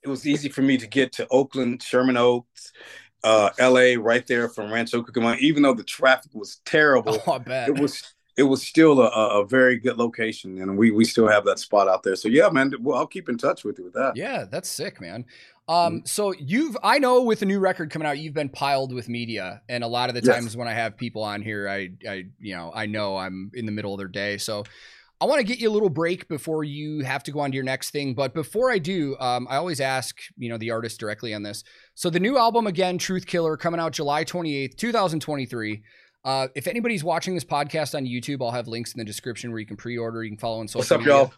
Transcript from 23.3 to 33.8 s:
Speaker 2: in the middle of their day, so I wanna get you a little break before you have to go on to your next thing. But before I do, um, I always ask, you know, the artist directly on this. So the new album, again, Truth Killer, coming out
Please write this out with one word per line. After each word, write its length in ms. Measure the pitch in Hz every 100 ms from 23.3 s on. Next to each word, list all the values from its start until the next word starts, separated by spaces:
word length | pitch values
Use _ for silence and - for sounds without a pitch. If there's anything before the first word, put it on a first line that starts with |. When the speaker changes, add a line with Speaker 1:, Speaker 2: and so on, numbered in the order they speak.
| 92 98
Speaker 2:
in 120 | - 110
the 60 |
middle 220 | 107 104
of 60 | 98
their 100 | 95
day, 280 | 98 101 101
so 280 | - 104 - - - - _ _
I 40 | 190
wanna 180 | 294
get 160 | 214 240
you 100 | 226
a 20 |
little 180 | 214 208
break 380 | 151 170 185 -
before 380 | 170 - 156 151
you 360 | 143 151 151 135
have 180 | 135
to 80 | -
go 80 | 147
on 120 | 143
to 40 | 135
your 80 |
next 280 | 131 131 -
thing. 220 | 147 139
But 200 | 120 135
before 360 | 160 151 214 254
I 80 | 226
do, 380 | 156 190 143 135
um, 260 | 127 123 123
I 60 | 135
always 240 | 180 143
ask, 400 | 135 131 120 - - -
you 120 | 120
know, 80 | 117
the 140 | 113
artist 280 | 113 117 -
directly 340 | 110 107 120
on 100 | 107
this. 200 | 101 104 - _ _ -
So 140 | 175
the 100 | 165
new 180 | 196 269
album, 300 | 226 233 214
again, 300 | 175 180 180
Truth 280 | - 185 -
Killer, 300 | 175 165 156
coming 240 | 170
out 140 | 170